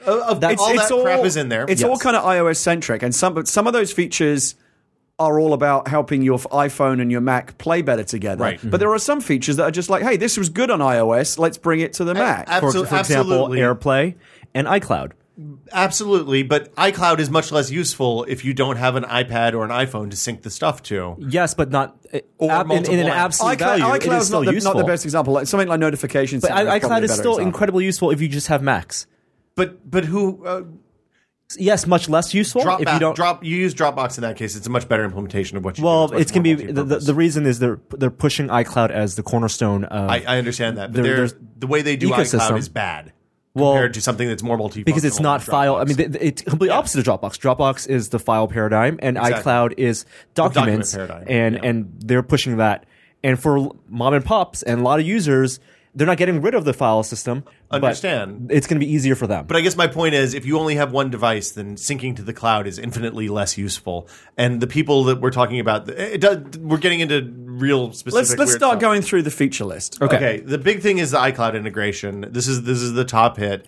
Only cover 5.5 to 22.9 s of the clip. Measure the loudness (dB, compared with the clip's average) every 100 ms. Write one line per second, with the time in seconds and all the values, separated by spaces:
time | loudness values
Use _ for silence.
5.5 | 4 2 2 2 0 0 2 2 2 0
6.5 | 0 0 2 0 2 0 0 2 0 -2
7.5 | -8 -2 0 2 0 -2 -6 -4 -2 -4
8.5 | -4 -2 0 2 0 0 -2 0 -2 0
9.5 | 0 0 -2 -2 0 0 0 0 0 -2
10.5 | 0 0 2 4 4 4 2 0 0 0
11.5 | 0 0 0 0 -2 -2 0 0 0 0
12.5 | 0 2 2 2 0 2 2 4 2 2
13.5 | 2 2 2 2 2 2 -4 _ -20 -6
14.5 | -2 0 0 0 -2 -4 -12 _ -20 -18
15.5 | -18 -6 0 0 0 0 0 2 0 2
16.5 | 0 0 0 0 2 2 2 2 0 0
17.5 | 0 -2 -2 -4 -2 0 0 -4 -6 -4
18.5 | 0 0 0 0 0 -2 -2 -2 0 0
19.5 | 0 -2 -2 -2 -4 -8 -8 -8 -8 -12
20.5 | -4 -4 -4 -6 -6 -6 -8 -4 -2 0
21.5 | -2 0 0 -2 -6 -10 -10 -8 -4 0
22.5 | 0 2 0 2